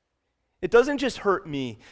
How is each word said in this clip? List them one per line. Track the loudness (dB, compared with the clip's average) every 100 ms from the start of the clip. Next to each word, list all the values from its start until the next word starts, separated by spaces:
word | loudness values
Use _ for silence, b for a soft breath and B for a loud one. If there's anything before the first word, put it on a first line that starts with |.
| _ _ _ _ _ _
It | 2
doesn't | 4 4 0
just | -4 -2
hurt | -2 -2 -4
me. | -8 -8 -10 B